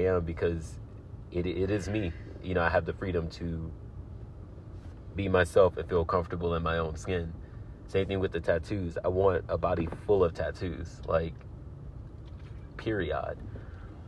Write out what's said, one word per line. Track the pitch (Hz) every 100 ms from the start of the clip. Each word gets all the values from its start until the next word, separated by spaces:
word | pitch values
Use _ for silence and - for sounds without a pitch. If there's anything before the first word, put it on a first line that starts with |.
| 92
am | 90 85
because | 80 87 85 78 - - - - - -
it, | 87 90
it | 85 95
is | 104 90
me. | 110 90 - - -
You | 92
know, | 90
I | 82
have | 90 82
the |
freedom | - 98 87 82
to | - 85 82 76 - - - - - - - - - - - - - - -
be | 98
myself | 92 85 - 92 -
and | -
feel | 90 82
comfortable | 92 85 87 85 85
in |
my | 80 82
own | 80 80
skin. | - 90 82 82 - - - - -
Same | 98 95
thing | 98
with | 95
the | 85
tattoos. | 82 85 - - 87 82
I | -
want | 92 98 87 -
a | -
body | 87 87 80 - -
full | 101
of | 87
tattoos, | - 76 - 92 67 85 - -
like, | 82 82 - - - - - - - - - - - - - - -
period. | 113 104 80 73 - - - - - - - -